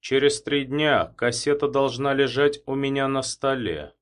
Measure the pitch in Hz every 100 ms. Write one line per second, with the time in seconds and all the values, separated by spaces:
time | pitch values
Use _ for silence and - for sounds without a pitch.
0 | - 135 143 143 - 143 131 139 151 123
1 | 82 - 120 120 - 143 143 131 135 120
2 | 143 135 135 120 147 143 - 135 139 139
3 | 135 135 131 - 139 131 107 78 73 _